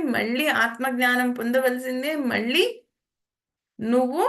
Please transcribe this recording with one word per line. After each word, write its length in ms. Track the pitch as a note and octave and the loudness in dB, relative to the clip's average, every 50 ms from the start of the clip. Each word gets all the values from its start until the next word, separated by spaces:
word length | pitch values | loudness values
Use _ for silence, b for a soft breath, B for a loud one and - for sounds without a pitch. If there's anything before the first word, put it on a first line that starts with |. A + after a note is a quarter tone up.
| E4 C4+ | 0 0
మళ్ళీ 360 | A3+ G#3+ G#3 A3+ A#3+ C4 D4+ D4+ A#3+ A3+ | 0 0 -2 -2 -2 0 0 0 2 2
ఆత్మజ్ఞానం 720 | A3+ A#3 A#3 - B3+ C4+ B3+ A#3+ B3+ B3 B3 B3+ B3+ B3 B3 | 0 0 -2 -2 -4 -4 0 0 2 2 2 2 0 0 -2
పొందవలసిందే, 800 | - A3+ A#3 B3 C4 C4 B3+ B3 B3+ C4 B3+ B3+ B3+ C4 D4+ D#4 D4+ C4+ | -2 -2 0 2 2 2 2 0 0 -4 -6 -6 -4 -2 -2 -2 -2 -2
మళ్ళీ 380 | A#3+ A3 G3+ A3 A#3+ C4+ E4+ G#4+ B4 A4+ - - _ _ _ _ _ _ _ _ _ _ _ _ _ _ _ _ _ _ - | -2 -2 -2 -2 0 2 2 2 0 0 -6 -16 _ _ _ _ _ _ _ _ _ _ _ _ _ _ _ _ _ _ -8
నువ్వు 440 | A3 A3+ A#3+ B3+ B3+ B3 C#4 E4+ G#4+ | -2 0 2 2 2 2 0 0 0